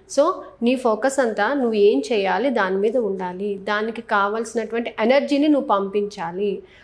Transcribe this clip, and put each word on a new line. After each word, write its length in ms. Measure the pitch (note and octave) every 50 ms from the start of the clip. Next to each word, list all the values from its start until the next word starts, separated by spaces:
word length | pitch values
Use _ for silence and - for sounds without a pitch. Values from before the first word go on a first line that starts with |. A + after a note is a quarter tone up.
| - - - C4+
So, 140 | D4 E4 C#4 C#4 - - - - A#3
నీ 120 | A#3+ C4
ఫోకస్ 440 | B3 B3 A#3 G#3+ G#3+ - C4+ C4+ -
అంతా 340 | B3+ A3+ G#3 G#3+ G3+ A3+ C#4+
నువ్వు 200 | C#4+ B3 A#3 A3
ఏం 300 | G#3 G3+ G#3 A#3+ C4+ C4 -
చేయాలి 380 | A#3+ G#3 F#3+ F#3 F3+ F#3+ A#3+ C#4+
దాని 260 | A#3+ A3+ G3 F#3 F#3+
మీద 220 | G3 G3+ A3+ A3+ B3+
ఉండాలి, 600 | A3+ F#3+ F#3+ F#3 F#3 F3+ F3+ F#3 G3+ G#3 G3+ F#3
దానికి 440 | F#3+ G#3+ G#3 G#3 G#3+ A3+ A3 A#3
కావాల్సినటువంటి 920 | A3+ - A3+ G3+ G3 G3+ G#3+ A3+ A#3 A3+ - A3+ A3 G#3+ A#3 A#3 A#3 A3+ - -
ఎనర్జీని 480 | A3 A#3 C4 C#4+ B3+ A#3+ C#4+ C#4 D4 D#4
నువ్వు 200 | D4 C4+ - -
పంపించాలి, 960 | G#3 G3 G3 G3 G3 G#3 G3+ G3+ - G3 E3+ E3+ F3 F#3 G#3 G3+ F#3+ - - - - -